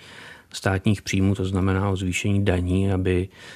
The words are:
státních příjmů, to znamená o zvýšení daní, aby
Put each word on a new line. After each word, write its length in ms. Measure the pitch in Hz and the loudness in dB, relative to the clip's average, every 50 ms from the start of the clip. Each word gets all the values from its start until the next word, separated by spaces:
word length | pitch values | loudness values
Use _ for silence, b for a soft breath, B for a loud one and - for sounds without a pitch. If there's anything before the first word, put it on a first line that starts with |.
| B B B B B B B B B B B | B B B B B B B B B B B
státních 480 | - - 101 95 95 - 110 104 - | -6 -2 -2 0 0 2 0 0 0
příjmů, 340 | - - - 95 95 98 101 | -2 -2 0 2 2 2 2
to 100 | - 92 | 2 0
znamená 440 | 92 98 95 90 98 95 95 98 101 | -2 0 0 2 2 2 2 0 0
o 60 | 95 | 0
zvýšení 500 | 92 95 90 87 - - 104 101 98 101 | -2 -2 -2 -4 -2 0 0 0 2 2
daní, 460 | 101 90 90 90 90 90 95 98 98 | 2 0 0 0 2 2 2 2 2
aby 380 | 98 92 92 92 92 90 92 95 B B B B B | 0 0 2 2 2 0 0 -4 B B B B B